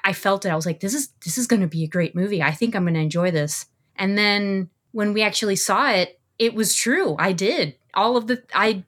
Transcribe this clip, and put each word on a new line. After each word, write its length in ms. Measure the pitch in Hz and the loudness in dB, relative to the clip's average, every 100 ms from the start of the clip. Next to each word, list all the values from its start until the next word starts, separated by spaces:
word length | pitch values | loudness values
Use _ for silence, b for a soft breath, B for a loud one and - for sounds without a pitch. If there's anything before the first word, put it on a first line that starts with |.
| 196 | 0
I 80 | |
felt 320 | 190 196 196 196 | 0 0 0 0
it. 40 | |
I 60 | 160 | -2
was 100 | 165 | -2
like, 140 | 160 | -4
"This 140 | 196 285 | -4 -4
is, 140 | 269 _ 170 | -6 _ -6
this 120 | 247 | -2
is 80 | 240 | 2
gonna 220 | 226 170 | 2 2
be 160 | 160 | -2
a 40 | 160 | -2
great 260 | 180 165 170 | -2 -2 -2
movie. 260 | 202 190 | -2 0
I 100 | 143 | 0
think 220 | 151 233 208 | 0 -2 0
I'm 100 | 175 | 0
gonna 140 | 160 | 0
enjoy 300 | 156 170 180 | 0 0 0
this." 360 | 156 147 - - _ _ - | 0 -2 -6 -10 _ _ -4
And 220 | 196 202 | -2 2
then 520 | 208 202 202 196 180 _ _ | 2 2 0 -2 -4 _ _
when 220 | 220 208 | -4 0
we 80 | 208 | 2
actually 340 | 208 208 214 196 | 0 0 0 0
saw 340 | - 202 277 | 0 2 2
it, 280 | 196 175 - _ - | 2 0 -6 _ 0
it 160 | 226 220 | 0 2
was 180 | 220 | 0
true. 420 | - 226 320 277 147 | 0 0 0 0 -2
I 120 | 185 | -2
did. 420 | 175 196 320 156 - _ - | -2 -2 0 -4 -6 _ -2
All 220 | 220 247 | 0 0
of 80 | 226 | -2
the, 160 | 247 - 180 | -6 -4 0
I 280 | 220 196 | 0 0